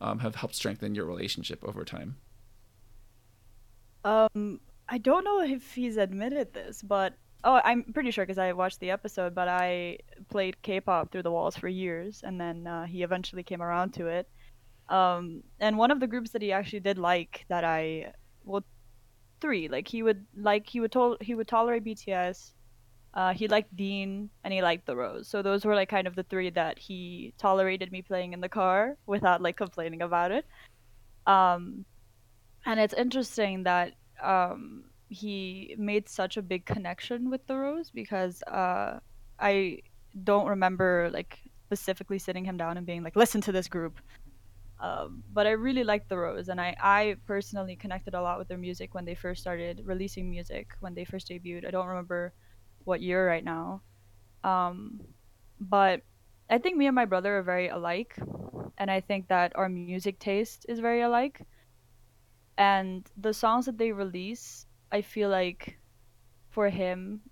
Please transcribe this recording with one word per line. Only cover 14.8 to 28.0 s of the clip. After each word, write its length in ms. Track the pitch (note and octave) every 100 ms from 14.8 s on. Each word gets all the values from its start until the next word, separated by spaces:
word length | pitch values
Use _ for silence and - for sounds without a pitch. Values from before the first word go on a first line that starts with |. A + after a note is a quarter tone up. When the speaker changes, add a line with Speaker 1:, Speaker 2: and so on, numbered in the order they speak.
| -
Speaker 2:
Um, 540 | F#3 F#3 F3 F3 E3 - -
and 180 | G#3+ G#3+
one 140 | A#3+
of 100 | C#4+
the 60 | B3
groups 240 | A#3+ A3+
that 100 | A#3
he 100 | G#3
actually 280 | F#3+ G3+ G#3
did 180 | G3 F#3+
like 460 | F3 F3+ E3 - -
that 160 | F3
I, 480 | E3 D#3+ D#3+ D#3+ - - - _
well, 200 | - G3 - - - - _ _ _ -
three, 280 | D#4 G#3 D#3+
like, 200 | C3 F3+
he 140 | A3+
would 200 | A3+ G3+ G3+ G3+
like, 320 | G#3 G#3 G#3
he 100 | B3
would 120 | A3+
tol-, 260 | B3+ A#3+ A#3
he 140 | G#3
would 140 | A3+ G#3+
tolerate 360 | A#3 A#3 A#3
B 100 | A3 G#3+
T 160 | -
S, 420 | F#3 F3+ F#3+ - _ - - - - -
uh, 180 | F#3+ F#3
he 160 | F#3 G#3+
liked 260 | G#3+ G#3
Dean, 560 | F3+ G3 G3 G3 G3 G#3 _
and 80 | -
he 100 | F#3+
liked 240 | F3+ E3+ -
The 100 | B2
Rose. 320 | A#2+ - -
So 140 | G3+
those 220 | G3 G3+
were, 100 | G#3+
like, 140 | G#3 F#3+
kind 180 | G3+ F#3
of 80 |
the 80 | F3+
three 260 | F3+ F#3+ F3+
that 280 | E3+ D#3+ -
he 560 | - F3+ F3+ F3+ - -
tolerated 520 | G3+ F#3+ F#3+ F#3 F#3
me 120 | F#3